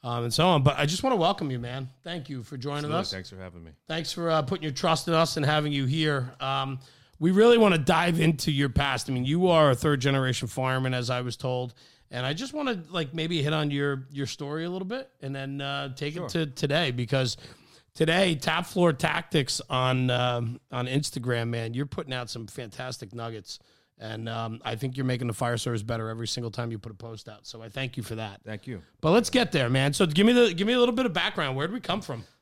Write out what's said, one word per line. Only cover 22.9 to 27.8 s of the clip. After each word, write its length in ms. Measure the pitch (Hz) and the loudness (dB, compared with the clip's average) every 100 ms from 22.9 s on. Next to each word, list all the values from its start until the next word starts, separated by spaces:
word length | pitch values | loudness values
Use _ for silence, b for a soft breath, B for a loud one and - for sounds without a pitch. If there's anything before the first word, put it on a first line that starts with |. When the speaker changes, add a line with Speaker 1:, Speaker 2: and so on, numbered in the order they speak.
| 123 98 | -10 -12
Speaker 1:
nuggets. 460 | 117 117 113 92 - b b b _ | -10 -10 -10 -14 -18 b b b _
And, 280 | 110 110 113 | -10 -8 -6
um, 320 | 113 113 113 | -6 -6 -6
I 120 | - 110 | -6 -4
think 200 | 135 131 | -6 -4
you're 80 | 127 | -2
making 200 | 127 123 | -2 -4
the 60 | |
fire 240 | 110 123 117 | -2 -2 -2
service 260 | 131 117 | -2 -4
better 260 | 110 117 110 | -4 -6 -6
every 200 | 113 117 | -6 -6
single 240 | - 117 | -6 -6
time 180 | 107 117 | -6 -6
you 80 | 110 | -8
put 140 | 113 | -12
a 20 | |
post 340 | 101 117 110 - | -16 -16 -16 -16
out. 160 | 107 - | -20 -18
So 120 | 113 | -16
I 80 | 113 | -12
thank 280 | 104 | -8